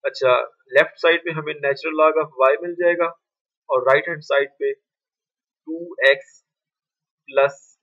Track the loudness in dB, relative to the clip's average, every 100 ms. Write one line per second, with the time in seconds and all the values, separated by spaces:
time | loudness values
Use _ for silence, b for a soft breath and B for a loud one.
0 | -8 -2 2 2 0 _ _ 2 2 0
1 | 0 2 -2 -8 -8 -6 -4 -4 -4 2
2 | 2 2 -4 2 2 2 -4 -2 0 0
3 | -2 -4 _ _ _ _ _ -2 0 -2
4 | -2 -10 -4 -2 -2 _ -8 -8 _ _
5 | _ _ _ _ _ _ -14 -12 -12 -2
6 | 2 2 -2 _ _ _ _ _ _ _
7 | _ _ _ 0 0 -2 _ _